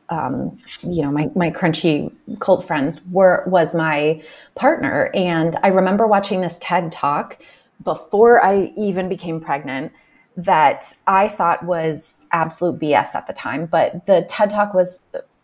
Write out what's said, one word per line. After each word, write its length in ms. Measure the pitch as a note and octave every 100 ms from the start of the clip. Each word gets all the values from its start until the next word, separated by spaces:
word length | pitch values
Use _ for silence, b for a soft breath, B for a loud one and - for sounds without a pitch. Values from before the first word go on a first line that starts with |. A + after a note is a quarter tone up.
| -
um, 500 | E3 C3+ B2+ C3+ - - -
you 180 | E3+ F3
know, 100 | C#3+
my, 180 | D3 D3+ F#3+
my 140 | E3
crunchy 640 | E3 F3+ D#3+ E3+ D3 D3+ - - -
cult 260 | - F3+ -
friends 360 | D#3 C#3 E3 F3+
were, 320 | F3+ F#3+ F3 -
was 260 | F3+ D#3
my 480 | E3+ D#3+ D3 D3+ D#3+ B B B
partner. 560 | - B3+ E4 D3+ B2 C3
And 420 | - F3+ E3 E3 E3
I 60 | G3+
remember 360 | F#3 F#3 G3+ A3+
watching 360 | G3+ G3+ F#3+
this 160 | F3+ -
ted 300 | - F3 E3+
Talk 500 | - C#3+ D3 A3 - b b b -
before 600 | - D#3 - G3+ A#3 A#3+ F#3
I 260 | G3+ F#3 -
even 320 | G#3 F3+ F#3
became 320 | F3+ F3 D#3+
pregnant 500 | D#3+ C#3+ D3 C3 B2+ - b b b -
that 560 | F3+ E3+ D3 - - - -
I 200 | G3 G3+
thought 360 | - E3+ E3+ E3+
was 560 | E3+ D#3+ D3 - - -
absolute 480 | E3+ D#3+ - F3 D#3+
B 140 | D#3
S 220 | C3 - -
at 100 | -
the 80 |
time. 320 | - - C3 E3
But 400 | E3+ - E3+ -
the 200 | F3+ E3
ted 220 | - G#3
Talk 220 | G#3 G3+
was, 300 | F#3 F3+ - - - - _